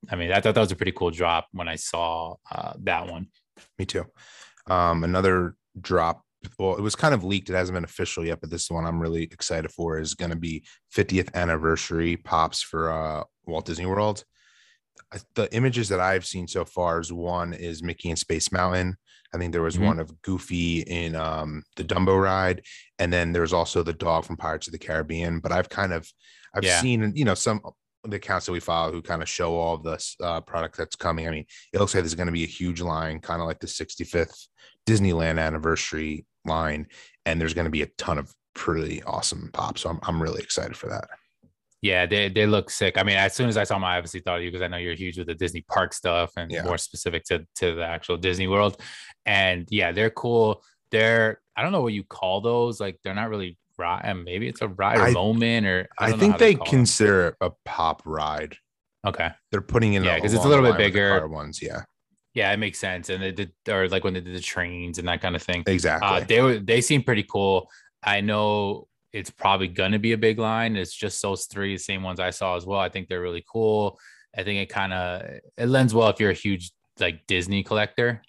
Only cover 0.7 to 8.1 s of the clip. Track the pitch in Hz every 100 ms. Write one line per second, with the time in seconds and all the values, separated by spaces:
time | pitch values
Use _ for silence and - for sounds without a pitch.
0.7 | 90 90 - 87 82 85 82 - 92 85
1.7 | 82 - 82 82 82 82 - - - -
2.7 | - 95 85 87 82 95 _ _ - -
3.7 | - 92 95 - _ - - - _ -
4.7 | 90 87 82 87 92 95 90 87 - _
5.7 | 95 - 90 82 - _ _ - - 95
6.7 | 92 104 - 156 123 92 101 - 92 90
7.7 | 90 85 - 90